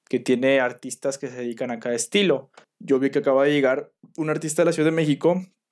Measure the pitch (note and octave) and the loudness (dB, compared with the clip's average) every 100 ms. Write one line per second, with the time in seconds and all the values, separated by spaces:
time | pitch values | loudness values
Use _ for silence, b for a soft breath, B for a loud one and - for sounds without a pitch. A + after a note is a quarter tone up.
0 | _ B2 B2+ B2 C3 C3+ B2 B2 C3 - | _ -4 0 0 2 2 0 -4 -14 -8
1 | C#3 - C3 B2 A#2+ A#2 B2 A#2 B2 A#2 | -8 -6 -10 -8 -8 -6 -8 -6 -6 -6
2 | - G3+ F#3 C3 - B _ _ - C3 | -2 0 2 0 -4 B _ _ 0 2
3 | C#3 C#3 C3+ C3+ C#3+ D3 C3 C#3 - _ | 2 0 2 2 4 4 2 0 -4 _
4 | - - D#3 D#3 D#3+ E3 E3+ E3+ D#3 D#3+ | -16 -8 -4 -4 -2 0 2 2 0 2
5 | D3+ C3+ E3 F#3 F#3 _ _ | 0 2 2 0 -4 _ _